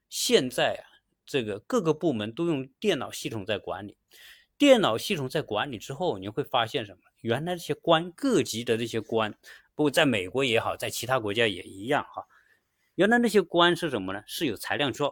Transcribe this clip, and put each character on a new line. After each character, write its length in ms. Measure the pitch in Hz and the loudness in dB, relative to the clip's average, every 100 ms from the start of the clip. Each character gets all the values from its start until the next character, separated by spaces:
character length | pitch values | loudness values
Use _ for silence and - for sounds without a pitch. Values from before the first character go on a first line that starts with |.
| _ | _
现 400 | - - 220 127 | -6 2 2 2
在 260 | - 131 | 0 0
啊， 100 | 95 - _ _ _ | -2 -10 _ _ _
这 180 | - 139 | -6 -4
个 160 | 107 101 | -2 -6
各 200 | - 247 | -2 0
个 140 | 160 | 0
部 180 | 151 170 | 0 0
门 200 | 113 107 | 0 -4
都 140 | 123 170 | -4 -2
用 200 | 143 131 _ | -2 -4 _
电 200 | 214 147 | -2 -2
脑 120 | 104 | -4
系 180 | - 143 | -8 -8
统 160 | 110 | -6
在 140 | 95 101 | -4 -4
管 280 | - 87 101 | -4 -8 -10
理。 100 | - _ - - - _ - | -16 _ -20 -20 -20 _ 2
电 240 | 285 247 | 6 8
脑 180 | 139 113 | 6 0
系 160 | - | -2
统 140 | 170 127 | -4 -2
在 120 | 156 | -4
管 300 | - 104 143 | -2 -2 -4
理 80 | 113 | -6
之 140 | - | -12
后， 240 | 135 175 101 | -6 -4 -4
你 100 | 98 | -6
会 140 | 147 | -6
发 240 | - 123 110 | -2 0 0
现 180 | 135 | -4
什 80 | 101 | -8
么？ 60 | 87 _ _ | -12 _ _
原 240 | 113 123 | -4 -2
来 100 | 170 | -2
这 60 | 175 | -6
些 140 | - | -6
官， 360 | 143 - 160 175 | -4 4 4 2
各 300 | - 277 190 | -4 0 2
级 220 | 110 110 | 0 -2
的 120 | 120 113 | -2 -2
这 100 | 117 | -2
些 140 | 113 | -6
官， 320 | - 113 107 - - - _ | -2 -2 -2 -4 -20 -20 _
不 100 | - | -2
过 60 | 147 | 2
在 140 | 170 | 4
美 240 | 147 107 90 | 4 2 -2
国 160 | 127 | -2
也 140 | 135 110 | 2 2
好， 160 | 104 90 | 0 -4
在 140 | 117 | -6
其 160 | - 117 | -6 -2
他 120 | 131 | -2
国 120 | 104 | 0
家 140 | 104 113 | 0 0
也 160 | 85 | 0
一 240 | - 95 117 | -10 -12 -2
样 180 | 143 | -2
哈。 220 | - - - _ _ _ _ _ _ - | -2 -12 -16 _ _ _ _ _ _ 0
原 120 | 202 | 4
来 100 | 240 | 4
那 100 | 233 | 4
些 120 | 202 | 2
官 360 | 170 170 175 170 | 2 4 4 4
是 120 | 165 | 0
什 140 | 117 | -2
么 100 | 92 | -4
呢？ 100 | 98 - | -8 -10
是 200 | - 170 | -4 -4
有 100 | 95 | -4
裁 200 | - 113 | -4 -2
量 160 | 143 | -2
权 140 | - 143 | -2 -4